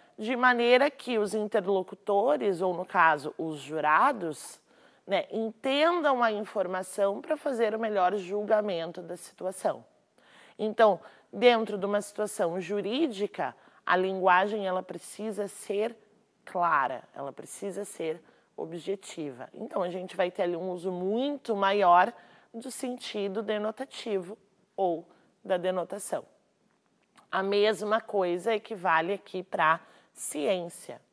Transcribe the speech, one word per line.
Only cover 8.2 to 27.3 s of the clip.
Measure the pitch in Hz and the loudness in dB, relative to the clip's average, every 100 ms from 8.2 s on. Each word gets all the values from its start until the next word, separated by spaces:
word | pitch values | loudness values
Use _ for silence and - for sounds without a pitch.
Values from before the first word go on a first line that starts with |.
| 175 208 208 214 208 170 165 175 | -2 -4 2 2 2 -4 -6 -8
da | 170 175 | -10 -10
situação. | - - 180 190 185 120 - _ _ _ _ - - - | -12 -8 -8 -2 -2 -4 -10 _ _ _ _ -20 -20 -6
Então, | 214 220 220 170 - - _ | -4 4 4 4 -4 -20 _
dentro | 202 247 226 220 208 | 4 6 6 2 -2
de | |
uma | 196 202 | 0 -2
situação | 202 - 214 - 175 180 | -2 -4 -4 0 -2 -2
jurídica, | 170 202 196 254 311 196 202 - 131 - _ _ | -4 -4 -2 0 -2 -2 -6 -4 -6 -8 _ _
a | - 180 | 0 2
linguagem, | 185 190 185 180 202 214 190 | 2 2 4 6 4 -2 -2
ela | 185 | -4
precisa | 185 170 - - 220 202 202 | -6 -12 -12 -8 -8 -6 -8
ser | - - 202 226 226 _ _ _ _ | -8 -6 -2 -2 -6 _ _ _ _
clara, | - 185 175 151 127 123 - | -8 0 2 2 2 -4 -12
ela | - 139 | -12 -10
precisa | - - - 202 190 | -12 -14 -10 -8 -8
ser | 202 - 165 175 - _ _ - | -10 -6 -6 -6 -12 _ _ -12
objetiva. | 160 170 190 196 - - 147 127 127 | -10 -8 -6 -8 -8 -10 -8 -10 -14
Então, | - 233 208 | -12 -6 -4
a | 180 | -2
gente | 180 185 180 | -4 -6 -2
vai | 180 | -2
ter | 180 | 0
ali | 175 170 | -2 -2
um | 185 | -4
uso | 180 185 | -6 -6
muito | 180 185 226 285 285 - | -4 -2 0 -2 -4 -4
maior | 202 196 208 180 175 208 - - - _ | 0 2 4 8 8 6 0 -20 -20 _
do | 233 254 | -14 -10
sentido | - 247 247 - - 294 190 | -6 -6 -6 -8 -4 -4 -4
denotativo | 208 214 214 220 269 - 233 196 175 220 _ _ _ | -2 -2 -2 -6 -10 -10 -4 -4 -4 -14 _ _ _
ou | - 185 165 175 _ _ _ | -2 0 0 -6 _ _ _
da | - 180 | -2 0
denotação. | 180 185 - 202 - 151 - _ _ _ _ _ _ _ _ - _ | 0 -2 -4 -6 -4 -6 -6 _ _ _ _ _ _ _ _ -20 _